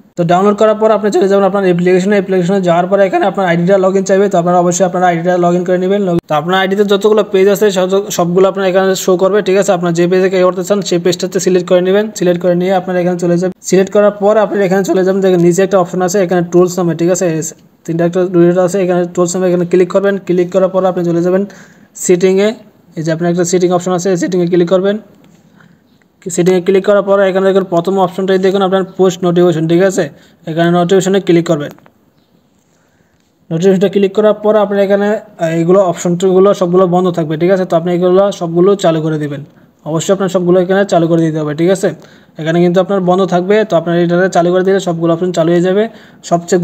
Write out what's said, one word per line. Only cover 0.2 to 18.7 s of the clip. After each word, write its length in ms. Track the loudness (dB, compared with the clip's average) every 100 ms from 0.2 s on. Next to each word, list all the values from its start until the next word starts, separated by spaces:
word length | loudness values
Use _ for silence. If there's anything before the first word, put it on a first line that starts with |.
| 0
download 260 | 2 2 2
করার 160 | 2 2
পর 80 | 2 2
আপনি 120 | 0 0
চলে 100 | 2
যাবেন 140 | 2 2
আপনার 140 | 0 0
অ্যাপ্লিকেশনে। 460 | 0 2 0 2 0
অ্যাপ্লিকেশনে 400 | 0 -2 0 0 0
যাওয়ার 180 | 0 0
পরে 120 | 2 2
এখানে 160 | 0 -2
আপনার 140 | -2 -2
আইডিটা 260 | 0 2 2
log 100 | 2 0
in 60 | 0
চাইবে, 180 | 0 2
তো 40 | 0
আপনারা 180 | 0 2
অবশ্যই 220 | 0 0 -2
আপনার 140 | 0 0
আইডিটা 240 | 0 -2 0
log 100 | 0 0
in 40 | 0
করে 100 | -2
নেবেন। 160 | 0 -2 0
Log-, 140 | -2 -2
তো 40 | -4
আপনার 160 | 0 -2
আইডিতে 220 | 0 0 0
যতগুলো 300 | 0 2 2 0
page 140 | 0 0
আছে, 120 | 2 0 0
সত-, 300 | 0 -2 -2 -4
সবগুলো 300 | 0 2 2
আপনার 140 | 0 0
এখানে 240 | 0 0 0
শো 80 | 0 0
করবে, 160 | 2 0 0
ঠিক 100 | 0
আছে? 100 | 0 0
আপনার 160 | -2 0
যে 60 | 0
পেজে 180 | 2 0
কে 60 | 2 0
করতে 160 | 0 -2
চান, 100 | -2 -2
সেই 120 | -2
পেজটাতে 340 | -2 -2 -4 -4
select 220 | 0 0 2
করে 120 | 0 2
নেবেন। 160 | 0 -2 -2
select 220 | -2 0
করে 100 | 0 0
নিয়ে 120 | 0 -2
আপনারা 180 | -2 -2
এখানে 140 | -2 -2
চলে 120 | -2 0
যাবেন। 140 | -2 -6 -2
select 220 | 0 2 2
করার 180 | 2 2
পর 120 | 0 2
আপনি 120 | 0 0 0
এখানে 160 | 0 0
চলে 120 | 0 0
যাবেন, 140 | 0
দেখেন 160 | 2 2 2
নিচে 140 | 2 2
একটা 120 | 0
option 180 | 0 -2 -2
আছে, 120 | 0
এখানে 180 | 0 0 0
tools 200 | 2 2 0
নামে, 140 | -2 -2
ঠিক 100 | -2
আছে? 100 | 0 -2
এই 80 | -4 -6 -12 _ _
তিনটা 180 | -8 -2 -2
একটা 120 | 0 0
ডট 240 | 2 2 2
আছে, 120 | 0